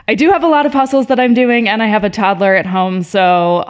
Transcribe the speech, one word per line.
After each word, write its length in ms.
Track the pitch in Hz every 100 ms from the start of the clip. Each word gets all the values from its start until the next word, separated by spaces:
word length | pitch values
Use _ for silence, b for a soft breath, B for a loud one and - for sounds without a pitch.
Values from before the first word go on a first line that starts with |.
| -
I 40 |
do 160 | 214 311
have 140 | 381
a 40 | 330
lot 180 | 294 294
of 80 |
hustles 340 | 285 262 269 262
that 140 | 262
I'm 120 | 254
doing, 360 | 240 247 240 220
and 120 | 214
I 60 | 226
have 160 | 208
a 60 | 202
toddler 440 | 202 196 196 196
at 120 | 190 185
home, 360 | 185 185 185
so 600 | 170 202 185 180 175 175